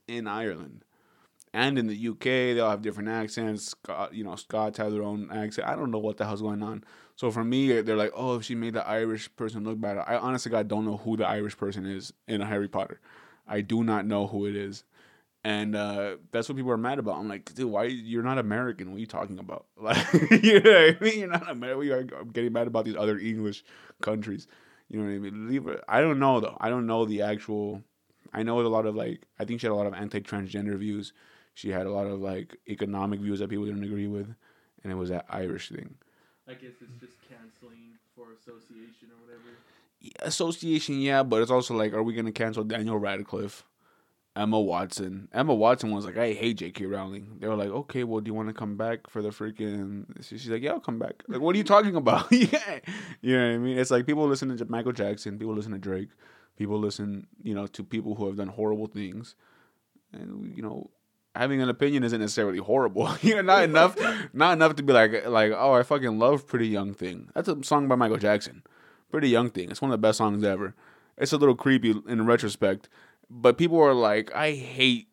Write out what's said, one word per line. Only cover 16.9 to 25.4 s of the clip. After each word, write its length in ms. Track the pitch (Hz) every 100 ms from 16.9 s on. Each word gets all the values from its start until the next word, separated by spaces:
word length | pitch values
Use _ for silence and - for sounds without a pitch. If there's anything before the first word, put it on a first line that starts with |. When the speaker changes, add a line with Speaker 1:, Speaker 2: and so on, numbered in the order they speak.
| 139
Speaker 1:
about. 180 | 107 82
I'm 100 | 104
like, 260 | 98 -
"Dude, 160 | 117 127
why? 140 | 101
You're 400 | 120 127 113 117
not 120 | 120 131
American. 520 | 110 107 123 98 92
What 60 | 98
are 40 |
you 60 | 110
talking 320 | 87 98 92
about?" 260 | 95 - -
<laughs> 60 | -
Like, 320 | 107 - - 165 156 226
you 180 | 220 202
know 100 | 220
what 240 | 196 160 165
I 40 |
mean? 140 | 214 214
You're 80 | 185
not 200 | 170 175
American. 280 | 127 123 135
We 120 | 143
are 100 | 131
getting 500 | 131 67 117 117 120
mad 140 | 120 120
about 180 | 117
these 120 | 110 92
other 220 | 107 104
English 460 | 110 110 107 101 - - - -
countries. 440 | - 110 104 95 - _ _ _ -
You 80 | 107
know 60 | 104
what 60 |
I 40 | 101
mean? 300 | 101 104